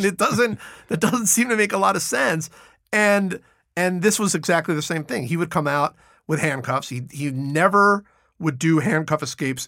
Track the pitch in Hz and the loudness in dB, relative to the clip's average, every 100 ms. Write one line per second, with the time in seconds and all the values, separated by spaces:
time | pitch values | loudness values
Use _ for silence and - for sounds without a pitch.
0 | 196 190 226 214 233 - - - - 160 | 0 0 0 2 0 -2 -12 -18 -6 0
1 | 214 247 214 - 247 220 202 196 190 196 | 0 2 2 2 2 2 0 2 2 2
2 | - 240 262 165 - - - _ _ 214 | -2 0 0 -2 -4 -14 -20 _ _ 2
3 | 208 202 190 185 - _ _ - 185 180 | 4 4 2 -4 -12 _ _ -2 0 2
4 | 202 208 202 165 147 170 165 151 151 165 | 2 2 0 0 0 0 0 -2 -2 -6
5 | 151 240 123 165 170 170 147 147 143 - | -4 -6 -4 -2 -2 -2 0 0 -2 -4
6 | _ _ - 156 160 135 123 131 - 123 | _ _ -4 -2 -2 -2 -4 -4 -4 -8
7 | 127 139 143 131 139 151 190 202 202 202 | -10 -8 -6 -4 -4 2 2 4 4 2
8 | 202 _ _ - 160 127 160 156 127 160 | -2 _ _ -6 -4 0 2 2 2 0
9 | 160 151 131 - 135 131 | 0 -4 -4 -6 -6 -6